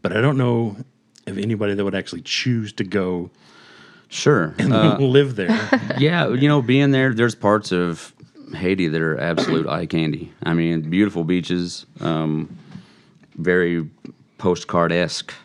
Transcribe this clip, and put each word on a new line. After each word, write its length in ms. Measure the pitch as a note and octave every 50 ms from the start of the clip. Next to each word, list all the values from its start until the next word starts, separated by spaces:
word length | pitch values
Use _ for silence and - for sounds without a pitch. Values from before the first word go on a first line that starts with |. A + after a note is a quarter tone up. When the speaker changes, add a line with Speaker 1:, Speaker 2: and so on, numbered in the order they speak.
Speaker 1:
but 160 | _ F#2 F2+
I 40 | G#2+
don't 180 | A#2 C#3+ D3+ C3+
know 380 | B2+ B2 A#2+ A#2 A#2 A2 G2+ G2+ B2+ _ _ _ _ _ _ - _
of 120 | - F#2+ G2
anybody 360 | G2+ A2+ A2+ G2+ G#2+ G#2 G2+
that 100 | G2+ G2+
would 100 | G2 F#2+
actually 280 | F#2+ F2+ - - E2+ -
choose 500 | - - - - C3 B2 A#2 A2 G#2 -
to 100 | - G#2
go 460 | F#2+ F2+ G2+ F#2 F#2 F#2 F2 F2 F2 _ _ _ - - - - - - - - - - - _ _
Speaker 2:
Sure. 460 | - - - C#3+ D3 A2+ E2+ D#2+ - -
Speaker 1:
and 140 | A3+ C#3+ B2+
Speaker 2:
Uh, 240 | A2 G#2+ G#2+ G#2+
Speaker 1:
<laughs> 40 | -
live 360 | C#3 C3 B2+ C#3 C#3+ C#3 B2+
there. 320 | G2+ F#2+ - A3 A2+ - G#2 - C4 -
Speaker 2:
<laughs> 160 | - B2+ B2+
yeah, 300 | C#3 D3+ E3+ F3 D3+ A#2+
you 200 | A#2 B2+ C3+ D3
know, 120 | D3 D3 B2+
being 280 | A2+ B2+ C3+ C#3 C#3 C#3
there, 200 | C3 C3 C3+ A#2+
there's 200 | A2 A#2 A#2+ A2
parts 380 | - - G2+ G#2 G#2+ G2+ - F#2
of 400 | F2+ F2 F2 E2 D#2 - - _ _ - - _ - - - D#2
Haiti 340 | D#2+ F#2 F2+ G2 F#2+ F2 D#2+
that 120 | D2+ E2
are 180 | D#2+ E2 D#2 -
absolute 480 | C2 E2+ E2+ E2 - - D#2+ D#2+ D#2
eye 200 | - C#2+ E2 F2
candy. 460 | D#2 - E2 D#2+ D#2+ D2 D2+ E2+ - - _ -
I 100 | D#2 E2
mean, 280 | E2 E2 E2 E2+ E2 D#2 D#2
beautiful 340 | E2 F#2 G#2 G2+ F#2 F2 E2+
beaches, 640 | D#2+ F2+ F2+ E2 - F2+ F2+ F2 F2 - - - _ _ -
um, 480 | - E2 D#2+ D#2 D#2+ D#2 D#2 D2+ D2+ - - - - - - - - _ - _ _ _ _ _ - _ _
very 520 | - E2 F2 F2+ F2+ F2+ E2+ E2+ E2+ D#2+ D2 - _ _ - - _ - _ _ _
postcard-esque 920 | - F#2 F2 E2+ - - - F2 E2+ E2 E2+ F2 F2 E2 - - - - - -